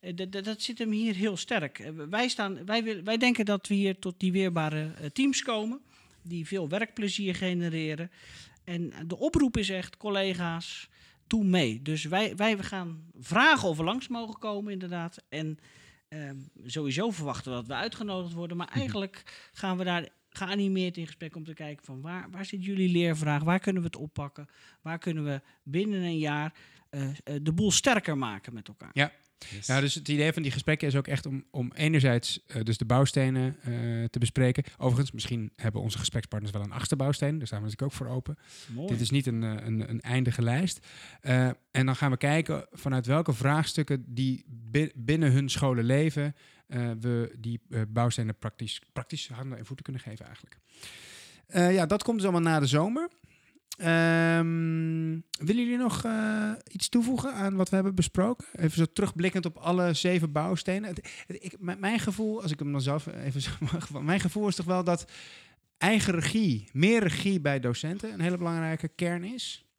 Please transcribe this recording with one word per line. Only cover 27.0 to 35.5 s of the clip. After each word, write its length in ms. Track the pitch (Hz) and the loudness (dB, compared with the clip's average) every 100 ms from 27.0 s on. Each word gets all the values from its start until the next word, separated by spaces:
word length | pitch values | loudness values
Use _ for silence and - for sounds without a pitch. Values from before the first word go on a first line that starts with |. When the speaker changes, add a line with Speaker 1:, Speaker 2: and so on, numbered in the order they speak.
| 135 | -4
Speaker 1:
eh, 60 | 143 - 143 | -6 -6 -4
de 100 | 147 | 0
boel 180 | 165 214 | 2 4
sterker 480 | 180 - 226 180 139 | 4 4 4 2 -2
maken 360 | 123 101 - | -2 -6 -10
met 140 | 117 104 | -14 -14
elkaar? 220 | 107 - | -18 -8
Speaker 2:
Ja. 200 | 139 147 - _ _ - | 0 0 -2 _ _ -16
Speaker 3:
Yes. 160 | 101 101 | -12 0
Speaker 2:
Ja, 140 | 131 | 2
dus 140 | 139 | 2
het 140 | 147 147 | -2 -2
idee 240 | 147 151 | 2 2
van 100 | 160 | 2
die 80 | 147 | -2
gesprekken 360 | 127 - 156 147 | -2 0 0 2
is 80 | 139 | 0
ook 100 | 131 | 0
echt 200 | 139 - | -4 -4
om, 180 | 135 - | -8 -8
om 220 | 143 123 | -6 -6
enerzijds, 680 | - 156 156 131 120 - - _ | 0 2 6 6 4 0 -6 _
eh, 160 | 120 | -4
dus 160 | 110 113 | 0 0
de 60 | |
bouwstenen, 720 | 110 123 139 - 131 131 131 147 | 4 4 4 4 2 2 0 -2
eh, 80 | 127 117 117 117 | -6 -4 -2 -2
te 140 | 117 - | -2 0
bespreken. 460 | 117 - 127 127 - - | 0 4 2 2 -2 0
Overigens, 360 | 131 120 139 | 2 2 0
misschien 400 | 110 - 117 107 | -2 -4 -4 -4